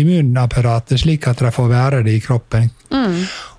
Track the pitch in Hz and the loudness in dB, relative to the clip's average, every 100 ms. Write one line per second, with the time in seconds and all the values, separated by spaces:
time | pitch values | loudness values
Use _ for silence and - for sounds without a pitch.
0 | 156 180 139 127 123 - 120 117 - 131 | 2 2 2 0 0 0 0 0 -2 0
1 | 160 151 - 120 123 - 120 123 131 135 | 0 0 -2 0 -2 0 0 2 2 0
2 | 110 110 - 120 - 110 113 - - 269 | 0 0 0 -4 -2 0 -2 -4 -6 -2
3 | 226 175 185 - - | 0 -2 -6 -10 -18